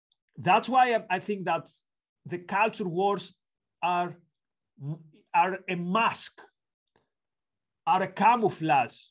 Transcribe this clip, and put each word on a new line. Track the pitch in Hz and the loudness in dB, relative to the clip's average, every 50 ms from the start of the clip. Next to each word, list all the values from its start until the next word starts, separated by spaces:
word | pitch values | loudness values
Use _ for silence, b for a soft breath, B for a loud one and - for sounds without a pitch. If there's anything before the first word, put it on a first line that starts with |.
| _ _ _ _ _ _ _ - | _ _ _ _ _ _ _ -6
That's | 110 175 185 226 220 - | 0 2 2 2 2 2
why | 247 262 254 247 233 | 4 4 4 4 2
I, | 220 - - | -2 -2 -2
I | 180 185 | -4 -4
think | 180 - 208 196 180 | -4 -4 -6 -6 -2
that | 180 165 165 - - - - _ _ _ _ _ _ _ _ - | -4 -4 -4 -4 -10 -20 -20 _ _ _ _ _ _ _ _ -14
the | - 147 175 | -12 -12 -10
culture | 180 - 196 196 220 226 214 - 214 180 | -8 -4 0 0 0 0 0 -4 -6 -4
wars | 160 175 196 202 202 185 180 - - _ _ _ _ _ _ _ _ - | -2 0 0 0 0 -2 -6 -12 -18 _ _ _ _ _ _ _ _ -6
are, | - 175 180 175 175 175 175 - _ _ _ _ _ _ _ _ _ _ _ - 139 143 156 160 - - _ _ _ _ - | -4 -2 0 0 -2 -4 -6 -14 _ _ _ _ _ _ _ _ _ _ _ -14 -12 -12 -12 -12 -14 -20 _ _ _ _ 0
are | 170 175 185 190 208 - - | 2 2 2 0 -6 -6 -6
a | 185 | -6
mask, | 175 175 175 185 220 233 202 - - - - _ - - - _ _ _ _ _ _ _ _ _ _ _ _ _ _ _ _ _ _ _ _ _ _ _ _ _ _ - | -6 -4 -2 0 0 0 0 -2 -4 -8 -8 _ -14 -20 -20 _ _ _ _ _ _ _ _ _ _ _ _ _ _ _ _ _ _ _ _ _ _ _ _ _ _ -2
are | 165 170 185 190 | 0 0 0 0
a | 185 | -2
camouflage | - - 196 220 240 240 220 180 - - 160 160 151 135 120 110 - - - _ | -2 2 4 4 4 4 2 0 -2 0 0 2 2 2 2 0 -6 -18 -20 _